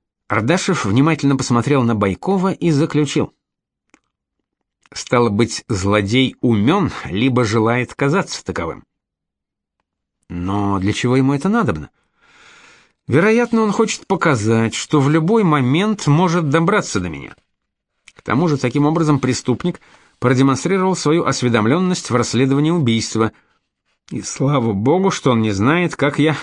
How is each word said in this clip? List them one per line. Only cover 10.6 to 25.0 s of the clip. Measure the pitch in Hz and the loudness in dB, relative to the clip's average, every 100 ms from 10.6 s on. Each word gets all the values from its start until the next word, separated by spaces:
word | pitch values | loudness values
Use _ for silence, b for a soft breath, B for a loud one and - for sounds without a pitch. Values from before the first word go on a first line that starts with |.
| 101 98 | -2 -2
для | 98 | -2
чего | 104 123 131 | -2 0 2
ему | 135 | 2
это | 139 190 | 0 0
надобно? | 233 156 78 71 _ b b b b b b b b b b - | 0 0 -4 -8 _ b b b b b b b b b b -2
Вероятно, | 131 208 226 233 226 | 2 2 2 2 0
он | 214 | 0
хочет | 196 220 - - | 0 -2 -2 -4
показать, | 180 170 123 107 113 113 | -2 0 0 2 2 0
что | - - 156 | -4 -2 2
в | 135 | 2
любой | 160 160 226 | 2 2 2
момент | 185 147 123 151 208 202 - | 2 2 2 0 0 0 2
может | 147 180 175 156 | 4 4 2 0
добраться | 156 165 208 - 101 | 2 2 0 0 -4
до | 87 | -4
меня. | 73 55 - _ _ _ _ _ _ _ | -8 -14 -20 _ _ _ _ _ _ _
К | - | -14
тому | - 120 175 | -2 0 0
же, | 139 | 0
таким | 123 147 | -2 0
образом, | 147 165 156 139 | 0 2 2 2
преступник | - 123 - 120 175 - b b b b | 0 -2 -2 -2 -4 -6 b b b b
продемонстрировал | 123 127 139 131 170 190 185 175 | 0 2 2 2 -2 0 0 0
свою | 147 165 | 0 0
осведомлённость | - - 123 113 107 160 185 180 - | 0 -2 0 2 2 2 0 -2 -2
в | |
расследовании | 120 117 117 135 135 156 | -2 0 0 2 2 2
убийства. | 175 123 113 - 110 110 b b b _ _ _ _ - | 2 2 0 -2 -2 -2 b b b _ _ _ _ -12
И | 123 | -10
слава | - - 139 143 113 | -10 -4 -2 0 0
богу, | 98 117 175 | 0 0 2